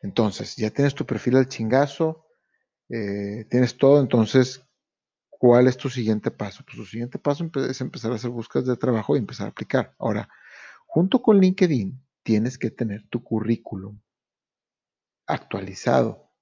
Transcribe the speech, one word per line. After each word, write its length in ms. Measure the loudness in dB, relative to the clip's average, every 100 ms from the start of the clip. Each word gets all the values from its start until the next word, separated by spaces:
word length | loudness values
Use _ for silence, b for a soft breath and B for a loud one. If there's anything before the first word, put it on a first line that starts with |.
Entonces, 560 | -6 -2 -2 -2 -12 -6
ya 120 | -6
tienes 220 | 0 0
tu 120 | 0 -6
perfil 320 | -4 2 2
al 100 | 2
chingazo, 800 | -2 0 2 0 -2 -4 -4 _ _ _ _ _ _ _
eh, 560 | -8 -6 -4 -6 -8 -4
tienes 280 | 0 0 2
todo, 240 | 6 6
entonces, 600 | 4 2 4 4 2 -2 _ _ _ _ _ _ _
¿cuál 380 | 2 6 8 6
es 100 | 2
tu 120 | -6
siguiente 420 | -4 0 0 -2
paso? 340 | -6 -10 -10 -20
Pues 100 | -18
tu 100 | -14
siguiente 320 | -10 -10 -6
paso 280 | -4 -2 -4
empe-, 240 | -4 -4
es 100 | -4
empezar 320 | -8 -6 -6
a 40 | -4
hacer 140 | -6
búsquedas 380 | -8 -4 -4 -2
de 80 | -2
trabajo 400 | 0 -2 0 -2
y 40 |
empezar 280 | -2 -8 -10
a 40 |
aplicar. 440 | -10 -4 -4 -4 _
Ahora, 320 | -4 -4 -6 B B B B B B
junto 360 | 0 2 2
con 180 | 4 6
LinkedIn, 580 | 6 4 2 2 -2 -8 _ _
tienes 340 | 0 0 0 -4
que 140 | -8
tener 360 | -4 -6 -6 _
tu 160 | -10
currículum 720 | -4 -4 0 -2 -4 -12 -12 -16 _ _ _ _ _ _ _ _ _ _ _ _ -8
actualizado 1040 | -8 -6 -10 -8 -6 0 2 0 -4 _ _